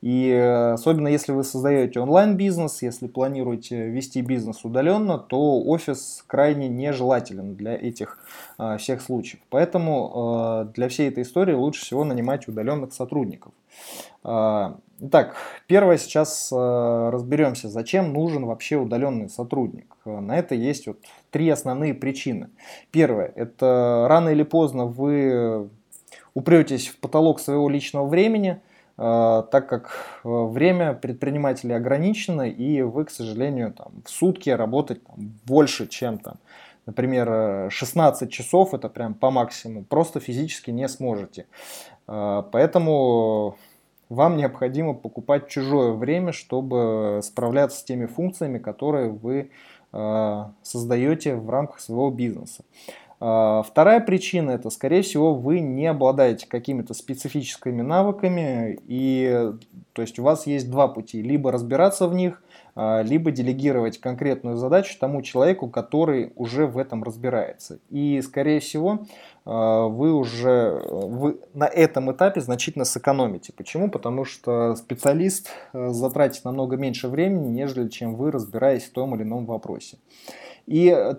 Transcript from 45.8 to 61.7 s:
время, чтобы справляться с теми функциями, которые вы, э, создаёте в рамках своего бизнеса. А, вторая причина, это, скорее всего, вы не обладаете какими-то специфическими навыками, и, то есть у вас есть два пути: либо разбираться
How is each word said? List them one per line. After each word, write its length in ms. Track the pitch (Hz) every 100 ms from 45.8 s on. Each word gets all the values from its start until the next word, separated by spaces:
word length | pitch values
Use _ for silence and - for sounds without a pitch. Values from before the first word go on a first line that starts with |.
| 123
время, 380 | 110 120 165 185
чтобы 880 | 151 - 127 131 123 117 110 107 104
справляться 560 | 104 - 117 131 139 -
с 40 |
теми 220 | - 123 120
функциями, 540 | 120 175 185 156 120
которые 500 | 110 104 143 151 120
вы, 400 | 107 113 135 139 _ - - _
э, 500 | - 107 110 107 104 107 -
создаёте 760 | - 123 117 120 131 160 156 123
в 140 | 110
рамках 300 | 123 147 -
своего 320 | - 117 139
бизнеса. 520 | 120 120 90 - - - _ - - - - 117
А, 380 | 113 107 107
вторая 380 | 107 - 165 226
причина, 500 | 226 190 - 180 151
это, 180 | 123 113
скорее 320 | - 135 175
всего, 320 | 196 151 160
вы 280 | 143 123 175
не 260 | 151 131 156
обладаете 580 | 151 131 135 131 113 -
какими-то 480 | 120 120 135 110
специфическими 880 | 110 - 135 143 147 127 - - 120
навыками, 960 | 120 170 196 202 185 175 156 123 113 - -
и, 680 | 123 131 131 127 120 117 110 - - -
то 80 | -
есть 180 | 113 -
у 40 |
вас 220 | 127 156 147
есть 240 | 143 123
два 200 | 127 135
пути: 320 | 135 107 113
либо 280 | 110 143 135
разбираться 560 | 123 117